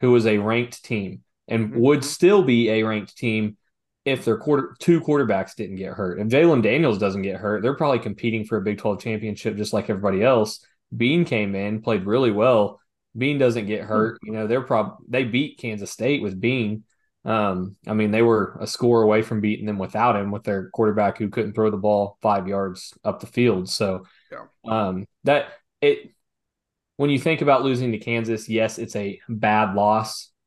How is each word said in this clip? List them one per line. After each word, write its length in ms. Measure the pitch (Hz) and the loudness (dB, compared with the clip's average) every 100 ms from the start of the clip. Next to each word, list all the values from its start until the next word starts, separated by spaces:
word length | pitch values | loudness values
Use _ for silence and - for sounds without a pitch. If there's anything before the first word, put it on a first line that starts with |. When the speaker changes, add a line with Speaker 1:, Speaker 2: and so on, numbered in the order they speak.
Speaker 1:
who 120 | 123 | 4
was 140 | 120 110 | 4 4
a 120 | 104 | 2
ranked 460 | 104 117 120 - | 2 -2 -4 -8
team 380 | - 110 98 - _ _ - | -8 -6 -6 -10 _ _ -6
and 220 | 113 107 | -4 -2
Speaker 2:
Mm-hmm. 100 | 117 | 2
Speaker 1:
would 240 | 131 147 | 4 4
still 380 | - - 180 208 | 0 2 6 6
be 260 | 139 117 113 | 6 4 4
a 120 | 110 | 2
ranked 340 | 110 107 98 - | 0 -4 -8 -8
team 400 | 120 110 107 - _ _ _ _ | -4 -2 -4 -6 _ _ _ _
if 200 | 135 131 | -4 -2
their 120 | 117 107 | 0 -2
quarter-, 400 | 151 143 - - | 0 0 0 -2
two 220 | - 165 | 2 2
quarterbacks 560 | 151 147 120 95 95 - | 4 2 2 0 -4 -8
didn't 200 | 98 95 | -10 -8
get 160 | 95 | -10
hurt. 260 | - 95 87 | -6 -4 -4
If 80 | 110 | 2
Jalen 340 | 135 170 135 | 6 6 6
Daniels 360 | 104 139 151 101 | 4 4 2 2
doesn't 240 | 101 98 | 0 -2
get 140 | 98 95 | -4 -4
hurt, 200 | 104 104 | -4 -2
they're 120 | 117 | -2
probably 240 | 139 143 123 | 0 0 0
competing 460 | 107 107 120 110 | -2 -6 -4 -4
for 120 | 107 110 | -2 -4
a 40 | |
Big 160 | 101 101 | -2 -2
Twelve 220 | 107 95 | -4 -4
championship 560 | 120 107 110 98 113 104 | -4 -6 -6 -6 -6 -6
just 160 | 104 | -4
like 180 | 107 - | -4 -2
everybody 320 | 98 98 95 | -2 -2 2
else. 420 | 123 120 107 - _ _ _ 117 | 4 4 2 -4 _ _ _ -2
Bean 280 | 120 170 | 0 2
came 300 | 170 113 101 98 | 0 0 -2 -4
in, 260 | 104 110 | -4 -4
played 220 | 117 104 98 | -2 -2 0
really 240 | 120 123 | 2 2
well. 500 | 101 123 113 101 - _ _ _ 117 | 4 4 4 2 -4 _ _ _ -4
Bean 220 | 135 143 | -2 2
doesn't 280 | 123 117 101 | 2 0 -2
get 160 | 107 | -6
hurt. 340 | 101 107 113 - | -2 0 0 -4
Speaker 2:
Mm-hmm. 100 | 107 | -10
Speaker 1:
You 60 | 110 | -6
know, 80 | 107 | -2
they're 140 | 127 | -2
prob-, 360 | 127 117 98 - - | 0 -2 -2 -8 -6
they 160 | 123 | -4
beat 340 | 120 123 147 - | -2 -2 -4 -6
Kansas 320 | 120 107 98 | -8 -8 -10
State 320 | - 123 147 | -4 -2 -2
with 180 | 104 92 | -4 -2
Bean. 440 | 113 127 107 107 - _ _ _ | -2 0 -2 -6 -12 _ _ _
Um, 500 | - 110 104 92 95 - - | -4 -2 0 -2 -6 -10 -6
I 60 | |
mean, 180 | 107 107 | -2 0
they 100 | 110 | 4
were 340 | 117 107 95 - | 4 4 0 -6
a 60 | - | -10
score 340 | - 120 117 | -2 2 4
away 200 | 107 107 | 4 4
from 180 | 110 110 | 2 -2
beating 260 | 104 104 107 | -2 -2 -4
them 120 | 101 | -6
without 360 | 92 107 120 | -4 0 0
him 160 | 104 101 | 0 -2
with 140 | 101 | -6
their 260 | - 98 92 | -4 -4 -4
quarterback 480 | - 107 104 101 - | 0 0 2 0 0
who 100 | 104 | -4
couldn't 260 | 120 107 | -4 -4
throw 160 | 107 107 | 0 0
the 60 | 101 | 0
ball 420 | 104 104 101 - | 0 0 0 -2
five 240 | 110 101 92 | 0 0 -2
yards 480 | 98 95 90 - - | -4 -4 -8 -16 -8
up 140 | 107 - | -6 -6
the 80 | 110 | -6
field. 420 | 123 123 92 90 | 0 2 2 -2
So, 360 | - 101 92 - _ _ | -4 -4 -4 -10 _ _
Speaker 2:
Yeah. 160 | 127 - _ | -20 -20 _
Speaker 1:
um, 420 | 113 110 98 92 104 _ | -6 -2 -2 -4 -10 _
that, 240 | 135 143 - - _ _ | 0 0 -2 -12 _ _
it, 320 | 147 143 - _ _ _ _ _ _ _ _ - | 2 2 -4 _ _ _ _ _ _ _ _ -2
when 140 | 143 | 0
you 80 | 135 | 0
think 220 | 165 156 | 0 0
about 220 | 143 131 | 4 4
losing 260 | 135 123 127 | 2 0 -2
to 60 | 107 | -4
Kansas, 500 | 117 117 110 107 - | -4 -4 -2 -4 -2
yes, 300 | 110 110 - | 0 0 -4
it's 160 | - | -8
a 240 | 104 98 95 - | -6 -6 -8 -10
bad 460 | 110 107 107 107 | -2 2 2 2
loss, 560 | 101 104 110 107 - - _ | 2 2 2 -2 -10 -16 _